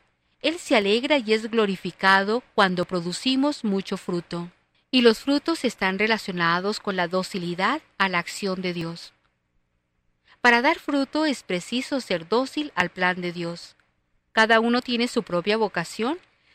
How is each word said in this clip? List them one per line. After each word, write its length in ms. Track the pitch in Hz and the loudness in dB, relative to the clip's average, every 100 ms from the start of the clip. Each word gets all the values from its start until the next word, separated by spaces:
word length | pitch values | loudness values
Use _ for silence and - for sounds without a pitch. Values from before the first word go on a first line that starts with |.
| _ _ _ _ | _ _ _ _
Él 180 | 285 339 | -4 -4
se 160 | - 240 | 2 2
alegra 420 | 196 226 294 294 | 4 0 2 0
y 160 | 214 | 2
es 160 | 220 220 | 0 0
glorificado 920 | 226 208 190 180 - 190 190 196 240 - | 0 0 -2 -6 0 4 4 4 -2 -2
cuando 320 | - 190 180 175 | 2 2 2 -2
producimos 800 | 180 175 175 262 262 285 294 | -4 -4 -4 0 2 0 0
mucho 340 | 214 196 - 196 | -2 -2 -2 -6
fruto. 520 | - 175 - 175 175 - _ _ _ | -4 -6 -4 -8 -10 -14 _ _ _
Y 60 | 254 | 4
los 200 | 233 220 | 6 4
frutos 440 | - 285 - 330 | 2 0 0 -2
están 340 | 233 - 190 190 | -4 -2 -2 0
relacionados 800 | 220 214 - 180 170 175 196 214 | 0 0 -2 -2 0 0 -2 -4
con 180 | 208 190 | -4 -2
la 120 | 175 | -2
docilidad 720 | 185 185 190 175 175 202 302 - - | -2 -4 -6 -6 -2 -2 -2 -6 -4
a 140 | 190 | -2
la 80 | 175 | -2
acción 420 | - - 196 185 | -4 -6 -6 -4
de 140 | 180 | -4
Dios. 400 | 170 165 170 - _ _ _ _ _ _ _ _ _ _ _ _ _ | -6 -8 -10 -16 _ _ _ _ _ _ _ _ _ _ _ _ _
Para 180 | 240 233 | 4 4
dar 180 | 277 339 | 4 0
fruto 460 | - 285 269 302 | 0 -2 0 0
es 180 | 311 240 | 0 -2
preciso 580 | - 180 - 247 - 277 | -4 -6 -4 -6 -4 -6
ser 280 | - 175 165 | -4 -4 0
dócil 440 | 226 262 302 294 | -2 0 -4 -4
al 160 | - 175 | -2 -2
plan 320 | - 180 180 | 0 -2 0
de 100 | 175 | -6
Dios. 420 | 175 170 170 - _ _ _ _ _ _ | -6 -8 -10 -16 _ _ _ _ _ _
Cada 280 | 220 220 226 | 2 6 4
uno 220 | 233 247 | 4 0
tiene 260 | 254 233 240 | 0 -2 -2
su 140 | 240 | -2
propia 340 | - 175 202 220 | -2 -2 0 0
vocación 640 | 202 180 165 - 233 349 - _ _ | 0 -2 -6 -4 -4 -4 -10 _ _